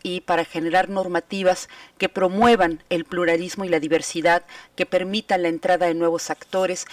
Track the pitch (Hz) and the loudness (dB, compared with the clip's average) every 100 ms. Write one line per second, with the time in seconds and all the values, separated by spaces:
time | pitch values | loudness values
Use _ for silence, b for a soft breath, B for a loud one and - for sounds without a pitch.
0 | 185 180 - 170 165 170 165 180 185 196 | -6 -8 -2 -2 -2 -4 0 0 0 -2
1 | 185 175 - 196 185 180 - B B _ | -2 -4 -4 0 2 2 -4 B B _
2 | 185 - 185 196 233 233 170 165 - 175 | -6 0 0 4 4 6 4 -2 -4 -4
3 | 165 175 175 170 180 - 190 160 151 160 | -2 -2 0 0 -2 -8 -2 0 2 0
4 | - 170 165 175 - B B - 180 185 | -2 -2 2 2 0 B B -6 -2 -2
5 | 185 208 - 190 170 165 180 180 175 165 | -2 -4 -2 0 0 -2 0 2 2 2
6 | 170 165 - 156 - 190 185 180 - | 0 0 -4 -10 -6 -2 -2 -4 -10